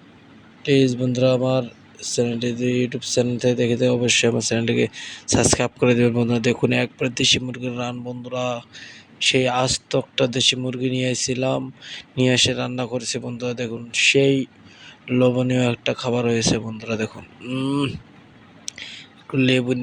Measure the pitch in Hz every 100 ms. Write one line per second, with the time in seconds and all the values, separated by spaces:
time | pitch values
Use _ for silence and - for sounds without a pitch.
0 | - - - - - - - 135 131 123
1 | 127 123 131 127 127 131 120 - - -
2 | - - 120 117 120 120 123 123 123 127
3 | - 123 123 120 127 120 120 120 127 123
4 | 120 - 117 117 - 113 117 120 117 -
5 | - - - - 117 - 123 - 123 120
6 | 120 120 117 120 120 113 120 123 123 -
7 | 131 120 131 - 127 120 127 120 120 123
8 | 120 123 123 127 123 120 - - - -
9 | - - - 131 127 123 131 - - 135
10 | - - 131 127 - 127 127 123 127 127
11 | 127 123 - 123 131 135 131 - - -
12 | - - 127 123 127 123 123 127 117 123
13 | 113 123 123 117 123 120 117 117 117 -
14 | - 135 139 135 123 _ - - - -
15 | - 123 127 123 127 127 123 117 135 120
16 | 127 120 120 117 113 113 113 110 107 110
17 | 110 110 - - 123 131 135 143 135 113
18 | - - - - - - - - - -
19 | - - - 135 127 127 123 127